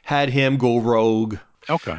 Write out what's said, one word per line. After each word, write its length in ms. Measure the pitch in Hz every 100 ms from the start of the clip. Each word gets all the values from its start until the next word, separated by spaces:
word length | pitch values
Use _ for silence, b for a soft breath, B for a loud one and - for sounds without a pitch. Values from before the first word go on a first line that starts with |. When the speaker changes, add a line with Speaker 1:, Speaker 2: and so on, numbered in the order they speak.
Speaker 1:
had 260 | - 143 143
him 260 | 135 135 135
go 220 | 127 120
rogue. 580 | 117 113 113 110 110 101 - _ -
Speaker 2:
Okay. 300 | 165 -